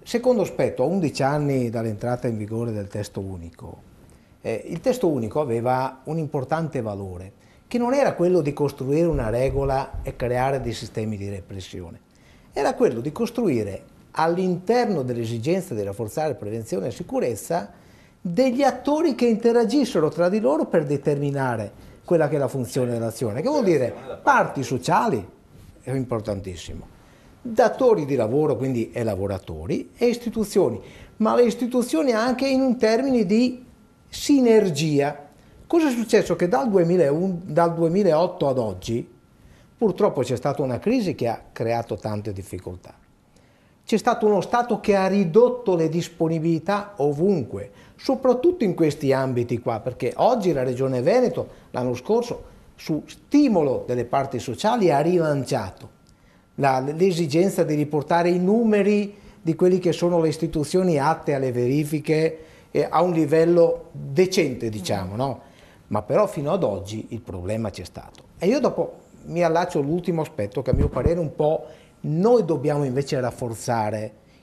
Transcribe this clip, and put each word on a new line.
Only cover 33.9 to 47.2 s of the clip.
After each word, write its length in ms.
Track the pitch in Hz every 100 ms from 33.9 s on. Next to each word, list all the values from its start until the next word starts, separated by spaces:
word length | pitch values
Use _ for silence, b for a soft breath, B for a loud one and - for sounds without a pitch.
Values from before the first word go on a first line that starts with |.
| _ _
sinergia. 1200 | - - 277 240 220 196 143 160 143 143 147 - b b b -
Cosa 220 | 330 311
è 20 |
successo? 460 | 240 220 214 - 170
Che 120 | 175
dal 200 | 247 262
duemilauno, 720 | 196 165 180 139 151 190 170
dal 280 | - 151 170
duemilaotto 760 | 165 165 185 196 151 180 180 143
ad 120 | 127
oggi 500 | 110 92 - 117 - - b b b b b -
purtroppo 420 | 220 175 208 147
c'è 160 | 127 123
stata 240 | 147 135
una 180 | 135 120
crisi 360 | 202 262 185
che 140 | 131 117
ha 120 | 110 -
creato 460 | - 113 117 113 110
tante 380 | 110 104 107
difficoltà. 600 | 95 92 90 92 90 - - _ _ _ b b b b b
C'è 120 | - 220
stato 300 | 226 220 214
uno 140 | 202
Stato 360 | - 240 240 214
che 160 | -
ha 140 | 196 190
ridotto 680 | 202 180 180 247 247 -
le 140 | 175 160
disponibilità 1040 | 165 170 - 160 165 165 165 160 202 202 -
ovunque, 720 | 143 143